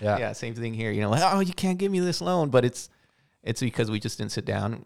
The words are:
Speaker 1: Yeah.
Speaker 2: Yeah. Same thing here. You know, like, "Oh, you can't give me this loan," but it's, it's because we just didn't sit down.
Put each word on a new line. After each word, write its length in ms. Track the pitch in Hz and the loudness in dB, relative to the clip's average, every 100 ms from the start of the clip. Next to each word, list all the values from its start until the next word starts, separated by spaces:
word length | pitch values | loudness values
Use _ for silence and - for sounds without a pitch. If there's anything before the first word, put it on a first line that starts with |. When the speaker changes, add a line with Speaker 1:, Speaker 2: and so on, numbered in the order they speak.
Speaker 1:
Yeah. 160 | 104 101 | 0 0
Speaker 2:
Yeah. 140 | 110 | 0
Same 200 | 107 117 117 | -6 -8 -6
thing 180 | 117 | -6
here. 180 | 110 113 | -4 -2
You 100 | 104 | 0
know, 80 | 104 | 2
like, 100 | 120 | 4
"Oh, 160 | 151 196 | 4 4
you 140 | 185 | 0
can't 240 | - 190 180 | 0 -2 0
give 120 | 196 | 0
me 80 | 190 | 2
this 220 | 180 165 | 0 0
loan," 280 | 175 180 147 | 0 0 4
but 140 | 127 123 | 4 4
it's, 240 | - - _ _ _ _ _ | 0 -14 _ _ _ _ _
it's 180 | - 120 | -6 -2
because 300 | 123 - 110 | -2 0 0
we 80 | 107 | 0
just 180 | 110 - | -4 -6
didn't 140 | 107 | -6
sit 140 | - 113 | -6 -2
down. 380 | 101 101 113 | -2 -2 -4